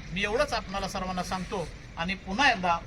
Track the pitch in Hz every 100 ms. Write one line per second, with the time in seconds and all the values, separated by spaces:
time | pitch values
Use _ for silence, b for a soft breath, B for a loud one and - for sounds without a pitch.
0 | - 175 208 240 285 226 185 196 185 196
1 | 185 180 175 190 180 208 156 - - -
2 | 175 190 190 208 285 202 180 170